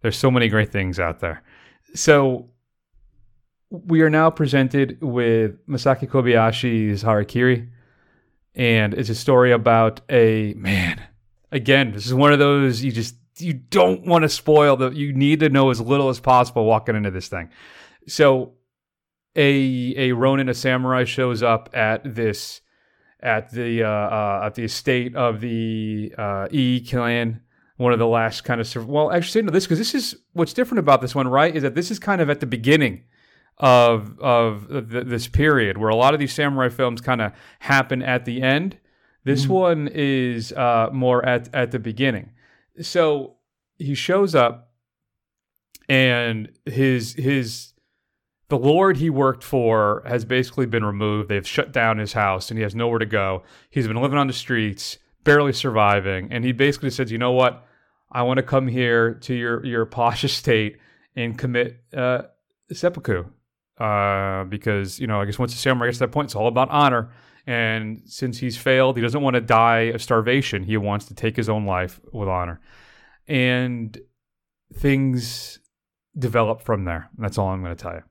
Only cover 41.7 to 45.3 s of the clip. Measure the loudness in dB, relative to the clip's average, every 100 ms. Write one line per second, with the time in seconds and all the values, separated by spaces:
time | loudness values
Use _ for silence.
41.7 | -4 -8 -2 -2 -2 -10 _ _ _ _
42.7 | -16 -6 0 2 0 -4 _ _ _ _
43.7 | _ -8 -6 -2 0 2 4 2 0 _
44.7 | _ _ _ _ _ _